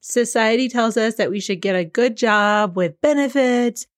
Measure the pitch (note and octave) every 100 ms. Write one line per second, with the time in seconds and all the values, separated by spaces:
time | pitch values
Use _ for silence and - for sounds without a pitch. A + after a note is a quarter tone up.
0 | - - A#3+ - A3 A3+ C4 A#3+ A3+ A3
1 | A3 A3+ G3+ G3+ F#3 F#3+ G3 F#3 E3+ -
2 | B3 A3 A#3 G#3 G#3 G#3 G#3 F3 F3 D3+
3 | D4 D4 C#4 C#4 B3+ B3 A#3+ A#3+ -